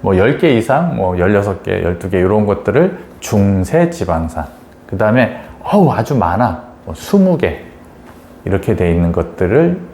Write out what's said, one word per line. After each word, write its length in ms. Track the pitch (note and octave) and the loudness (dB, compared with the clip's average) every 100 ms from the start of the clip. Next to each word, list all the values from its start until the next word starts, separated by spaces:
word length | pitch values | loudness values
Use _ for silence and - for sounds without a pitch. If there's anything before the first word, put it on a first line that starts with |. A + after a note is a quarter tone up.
뭐, 160 | A2 F#2 | 2 4
열 200 | A2 C#3 | 4 2
개 120 | E3+ | 2
이상, 480 | A#2 - C#3 F3 A#2+ | 2 2 0 0 -2
뭐, 200 | F#2+ F2+ | -2 0
열여섯 460 | F2+ G#2 G#2 F#2 | 2 2 0 -4
개, 200 | F#2+ F#2+ | -4 -2
열두 260 | F2 F2+ F#2 | -2 -4 -2
개 100 | F2+ | 0
이런 260 | F#2 G#2+ | 2 2
것들을 640 | G#2 G2 - A2+ F#3 - - - | 0 0 0 2 0 -2 -18 -16
중세 720 | - G#2+ G2 G2 F2+ D#3+ E3+ | -2 0 2 0 0 0 0
지방산. 540 | E3+ F2+ E2 D#2+ E2 D2+ - - - - | -2 -4 -2 -4 -8 -10 -14 -20 -20 -10
그 100 | F#2+ | -2
다음에, 460 | G#2+ G#2+ A2 - - - | 2 2 0 -4 -16 -14
어우, 280 | - G#3 D#3+ | 0 2 2
아주 240 | A#2 A2+ | 2 -2
많아. 480 | C3+ E2+ F#2+ A#2+ E2 - - | 0 0 0 -2 -2 -12 -18
뭐, 100 | - | -16
스무 420 | E2 - G3+ F#3 E3+ | -14 0 2 4 2
개. 240 | F2+ - - - - - - - - - | -2 -4 -14 -20 -20 -20 -20 -20 -20 -12
이렇게 320 | - F#2+ - | -4 -2 0
돼 160 | G2+ F2 | 0 0
있는 200 | E2+ E2+ | 2 0
것들을 680 | E2 E2 - F#2 B2+ E3+ F3+ - | 0 -4 -4 0 2 2 -2 -10